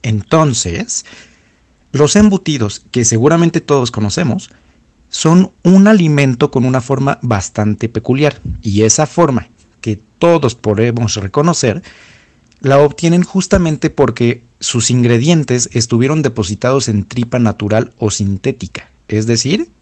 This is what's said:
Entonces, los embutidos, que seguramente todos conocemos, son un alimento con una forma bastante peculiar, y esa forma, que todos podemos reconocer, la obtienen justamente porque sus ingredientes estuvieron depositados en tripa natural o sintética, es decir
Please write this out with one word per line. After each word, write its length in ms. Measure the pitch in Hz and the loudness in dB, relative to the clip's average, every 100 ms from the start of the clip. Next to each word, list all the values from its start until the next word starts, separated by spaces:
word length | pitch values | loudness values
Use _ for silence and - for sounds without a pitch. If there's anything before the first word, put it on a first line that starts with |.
Entonces, 1000 | - 107 - 160 156 113 90 82 220 - - - - _ _ _ _ _ _ | -2 -4 0 2 2 0 -6 -6 -8 -10 -10 -20 -20 _ _ _ _ _ _
los 240 | 135 147 202 | 0 2 6
embutidos, 720 | 214 190 - 143 107 - _ | 4 4 -2 -4 -4 -6 _
que 120 | 127 | -2
seguramente 560 | 110 113 131 165 170 170 | 0 2 2 4 2 0
todos 300 | - 143 123 | 0 0 0
conocemos, 580 | - 104 131 165 190 - _ _ _ _ _ _ | -4 -4 -2 -2 -4 -8 _ _ _ _ _ _
son 420 | - 156 175 190 _ | -4 2 2 2 _
un 240 | 175 190 202 | 4 6 6
alimento 640 | 220 165 147 139 117 143 | 4 2 2 0 0 0
con 140 | 131 123 | 0 0
una 160 | 131 | -2
forma 360 | 123 131 139 - | -2 -2 -2 -4
bastante 680 | 123 104 - - 107 104 113 | -2 -2 -2 -4 -2 -2 -4
peculiar, 500 | 110 - 127 147 - - - | -6 -2 0 0 -2 -12 -8
y 220 | 110 101 | -2 2
esa 240 | 110 - 151 | 2 2 -2
forma, 400 | - 165 123 - _ _ _ | 2 0 0 -6 _ _ _
que 200 | - 104 _ _ | -8 -8 _ _
todos 360 | 170 165 139 - | 2 2 0 -2
podemos 600 | 104 104 117 117 113 107 | -2 0 0 0 -4 -4
reconocer, 680 | 98 143 139 110 127 127 - - - - _ _ _ _ | -4 -2 0 0 -2 -2 -8 -20 -20 -20 _ _ _ _
la 200 | 135 139 | 0 4
obtienen 440 | 147 139 170 175 | 2 0 0 2
justamente 680 | 175 190 180 196 170 156 156 | 0 -4 0 0 0 -2 -4
porque 540 | - 127 120 120 120 _ _ | 0 -2 0 -2 -2 _ _
sus 320 | - 120 110 | -6 -4 0
ingredientes 800 | 123 120 120 143 170 143 123 113 | 2 2 2 2 2 2 -2 -2
estuvieron 500 | 120 113 117 131 156 | -4 -2 0 0 0
depositados 680 | 139 117 92 104 123 135 117 | -2 -2 -6 -2 -2 0 0
en 160 | 107 98 | -4 -4
tripa 340 | 123 117 127 | -6 -4 0
natural 540 | 113 104 104 110 120 _ | -2 -2 -2 -2 -2 _
o 140 | 110 | -4
sintética, 800 | - 101 98 - - 92 - - _ _ | -2 -4 -4 -6 -6 -10 -14 -20 _ _
es 180 | 107 110 | -4 -2
decir 440 | 113 127 190 339 _ | -2 -2 -4 -6 _